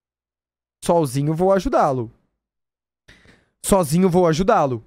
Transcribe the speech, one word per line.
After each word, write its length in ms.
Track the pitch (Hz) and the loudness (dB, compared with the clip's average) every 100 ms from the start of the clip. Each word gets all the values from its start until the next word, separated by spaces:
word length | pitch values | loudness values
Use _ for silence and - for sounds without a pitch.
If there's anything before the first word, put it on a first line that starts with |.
| _ _ _ _ _ _ _ _ | _ _ _ _ _ _ _ _
Sozinho 480 | - 170 143 135 147 | 0 0 0 -2 -4
vou 180 | 160 190 | 0 0
ajudá-lo. 580 | 196 175 311 170 131 113 _ _ _ _ _ _ _ _ _ _ _ _ _ _ _ | 0 0 0 0 -2 -8 _ _ _ _ _ _ _ _ _ _ _ _ _ _ _
Sozinho 440 | - 196 151 170 190 | 0 0 2 2 2
vou 160 | 175 170 | 2 2
ajudá-lo. 580 | 156 196 180 143 117 | 0 -2 -2 -2 -4